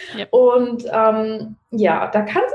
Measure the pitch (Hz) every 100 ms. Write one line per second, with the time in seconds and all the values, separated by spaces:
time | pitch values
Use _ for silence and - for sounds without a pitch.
0 | - 220 - 247 247 247 240 233 240 220
1 | 220 220 220 220 220 - _ 226 190 160
2 | - 208 208 370 494